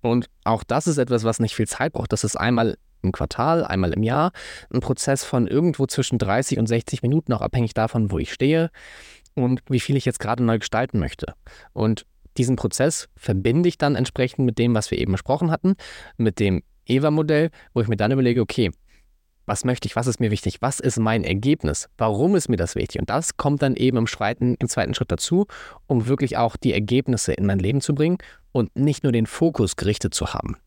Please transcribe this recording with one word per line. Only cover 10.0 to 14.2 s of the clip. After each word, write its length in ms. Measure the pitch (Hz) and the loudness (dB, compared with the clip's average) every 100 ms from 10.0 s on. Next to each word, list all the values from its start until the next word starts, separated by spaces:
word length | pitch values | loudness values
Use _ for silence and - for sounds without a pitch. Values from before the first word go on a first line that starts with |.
| 127 | 0
jetzt 140 | - | -4
gerade 240 | 104 120 | -4 0
neu 160 | 117 113 | 2 2
gestalten 400 | - 113 131 107 | 0 -2 0 -2
möchte. 340 | 69 - - - - - - | -2 -6 -12 -12 -20 -20 -16
Und 320 | - 107 107 - _ - - | -2 0 -2 -6 _ -10 -2
diesen 180 | 123 127 | 0 0
Prozess 540 | 120 - 139 - - - | -2 0 -2 -2 -10 -10
verbinde 500 | - 95 104 135 175 | -2 0 2 2 2
ich 100 | - | 0
dann 180 | 147 127 | 0 0
entsprechend 500 | 123 - | -2 -2